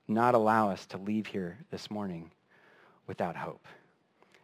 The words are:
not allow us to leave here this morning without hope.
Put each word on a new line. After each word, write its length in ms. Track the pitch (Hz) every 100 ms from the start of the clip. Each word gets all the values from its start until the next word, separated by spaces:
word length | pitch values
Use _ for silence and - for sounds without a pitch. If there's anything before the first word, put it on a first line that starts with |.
| -
not 260 | 110 123
allow 360 | 120 107 110 104
us 140 | 92 -
to 120 | 92
leave 280 | 98 107 101
here 320 | 101 87 90 -
this 220 | 95 -
morning 400 | 104 98 85 82 _ _ _ _ _ - _ -
without 260 | 92 90
hope. 320 | 82 80 - - - _ _ _ _ _ -